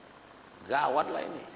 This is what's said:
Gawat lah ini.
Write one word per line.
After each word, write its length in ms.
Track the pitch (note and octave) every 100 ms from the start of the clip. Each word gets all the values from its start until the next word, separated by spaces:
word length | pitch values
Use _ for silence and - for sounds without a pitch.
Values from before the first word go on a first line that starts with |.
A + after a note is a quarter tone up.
| - - - - - - -
Gawat 400 | C3 D3 C3+ D#3
lah 80 | -
ini. 240 | - D#3+ -